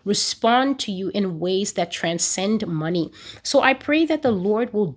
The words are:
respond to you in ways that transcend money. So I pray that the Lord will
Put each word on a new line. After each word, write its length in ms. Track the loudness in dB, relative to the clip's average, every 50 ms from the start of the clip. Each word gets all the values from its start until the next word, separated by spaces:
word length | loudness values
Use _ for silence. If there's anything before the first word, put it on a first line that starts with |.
| -4
respond 720 | -2 -2 0 0 -2 -4 0 2 4 4 4 4 2 0 -2
to 120 | -4 -6 -6
you 160 | -4 -4 -4
in 320 | -2 0 -2 -2 -2 -2
ways 320 | -2 -2 0 0 -2 -2 -2
that 180 | -4 -4 -4
transcend 720 | -4 -6 -4 -4 -2 -2 -2 -2 -2 -2 0 0 0 0 -2
money. 460 | -2 -4 -4 -2 -2 0 -2 -2 -2 -6 -14 -20 -20 -18 -12 -6
So 180 | 0 2 4
I 120 | 4 4 2
pray 320 | 2 0 0 2 2 2
that 160 | 2 0 0
the 100 | 2 0
Lord 400 | 0 2 0 0 0 0 0 -2
will 240 | 0 -2 -2 -2 -4